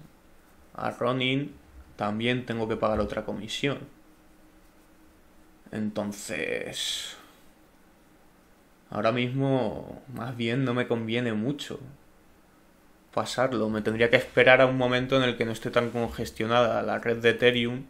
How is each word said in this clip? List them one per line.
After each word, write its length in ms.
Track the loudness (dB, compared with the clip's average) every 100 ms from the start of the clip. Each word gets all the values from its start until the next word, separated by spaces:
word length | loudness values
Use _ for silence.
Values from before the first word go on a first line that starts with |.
| -20 -20 -20 -20 -20 -20 -18 -8
a 160 | -6
Ronin, 640 | -2 -2 0 0 0 -2 -10 -20 -20 -20 -4
también 500 | -2 0 0 0 -2
tengo 220 | -2 -2
que 100 | 0
pagar 220 | 2 2
otra 260 | 0 -2 -4
comisión. 540 | -8 -8 -4 -2 -4 -10 -20 -20 -20 -20 -20 -20 -20 -20 -20 -20 -20 -20 -20 -20 -20 -20 -20 -10
Entonces, 1500 | -6 -4 -4 -6 -8 -8 -6 -4 -4 -6 -6 -6 -6 -8 -14 -20 -20 -20 -20 -20 _ -20 _ -20 -20 -20 _ _ -20 _ _ _
ahora 220 | 0 0
mismo, 920 | 2 0 0 2 2 0 -4 -10 -14 -14
más 220 | -10 -8 -2
bien, 280 | 0 0 0
no 80 |
me 140 | 0 0
conviene 460 | -2 0 -2 0
mucho 460 | -2 -2 -4 -8 -12 -14 -20 -20 -20 -20 -20 _ _ _ _ -20 _ _
pasarlo. 580 | -4 -2 0 0 0 0
Me 120 | 0
tendría 280 | -2 2 4
que 80 | 4
esperar 440 | 4 4 8 8
a 40 | 6
un 100 | 4
momento 400 | 2 0 2 2
en 60 |
el 140 | 2 0
que 80 | -4
no 80 |
esté 180 | -4 -2
tan 180 | 0 0
congestionada 920 | -2 -4 -4 -8 -4 0 2 4 2
la 160 | -2 -2
red 180 | -2 2
de 120 | 4
Ethereum, 560 | 6 4 4 0 -4